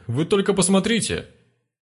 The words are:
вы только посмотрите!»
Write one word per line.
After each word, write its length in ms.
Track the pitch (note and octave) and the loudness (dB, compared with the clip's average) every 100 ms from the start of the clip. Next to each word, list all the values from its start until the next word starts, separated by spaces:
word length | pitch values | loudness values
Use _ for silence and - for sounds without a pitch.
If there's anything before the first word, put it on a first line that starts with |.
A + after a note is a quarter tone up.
| - | -6
вы 180 | A#2 | -4
только 300 | D#3+ G3+ G3+ | 0 0 0
посмотрите!» 720 | G3 F#3 G3 G#3 A3+ C3+ E2+ - _ _ _ _ _ _ | 0 2 2 2 -2 -2 -6 -8 _ _ _ _ _ _